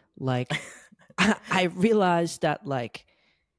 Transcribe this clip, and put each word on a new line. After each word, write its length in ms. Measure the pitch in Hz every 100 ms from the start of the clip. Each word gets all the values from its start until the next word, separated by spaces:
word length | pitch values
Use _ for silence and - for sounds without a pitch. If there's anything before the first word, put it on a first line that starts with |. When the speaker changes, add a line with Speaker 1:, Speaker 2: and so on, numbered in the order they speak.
| _ -
Speaker 1:
Like, 340 | 131 123 123 - - - -
Speaker 2:
<laughs> 320 | _ - -
Speaker 1:
I, 200 | 196 - -
I 140 | 190 180
realized 760 | 185 214 214 185 170 170 -
that, 240 | 160 147 -
like, 400 | 135 117 - _ _ _ _ _